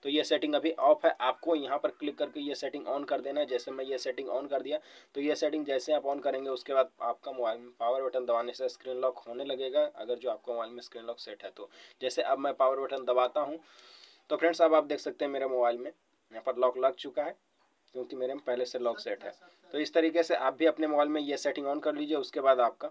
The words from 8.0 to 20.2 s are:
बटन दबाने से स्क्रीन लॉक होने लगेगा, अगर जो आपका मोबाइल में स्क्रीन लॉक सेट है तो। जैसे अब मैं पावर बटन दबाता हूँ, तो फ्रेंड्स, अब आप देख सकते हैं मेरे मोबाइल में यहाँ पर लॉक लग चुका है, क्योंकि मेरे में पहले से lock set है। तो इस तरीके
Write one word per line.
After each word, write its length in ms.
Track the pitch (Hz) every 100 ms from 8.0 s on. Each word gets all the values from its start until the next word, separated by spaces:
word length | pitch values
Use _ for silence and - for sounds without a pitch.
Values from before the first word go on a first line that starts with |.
बटन 220 | 131 127 123
दबाने 280 | 117 120
से 160 | 120 131
स्क्रीन 280 | - - 127
लॉक 260 | 131 127 -
होने 180 | 120 139
लगेगा, 440 | 131 131 139 151 -
अगर 180 | 110 120
जो 140 | 123
आपका 240 | 107 -
मोबाइल 180 | 117 113
में 100 | 120
स्क्रीन 240 | - 123 113
लॉक 140 | 117
सेट 240 | - 104
है 80 | 101
तो। 180 | - 101 - - _
जैसे 200 | 131 143
अब 160 | 151 135
मैं 140 | 139 131
पावर 240 | 131 135
बटन 260 | 135 135 127
दबाता 360 | 123 127 151
हूँ, 180 | 139 160 - - - - - _ _
तो 80 | 151
फ्रेंड्स, 240 | 165 165
अब 120 | 165
आप 120 | 156 151
देख 140 | 147
सकते 260 | 143 127 143
हैं 60 |
मेरे 160 | 139 131
मोबाइल 300 | 127 120 120
में 140 | 135
यहाँ 520 | - _ _ _ 113 123
पर 120 | 123
लॉक 200 | 127 123
लग 180 | 131 131
चुका 280 | 143 143
है, 120 | 147 - _ _ _ _ _ 131
क्योंकि 200 | 123 135
मेरे 180 | 127
में 100 | 139 -
पहले 200 | 123 123
से 140 | 127
lock 200 | 120 117
set 240 | - 101
है। 80 | - - - _ _
तो 80 | 143
इस 140 | 147
तरीके 280 | 165 165 160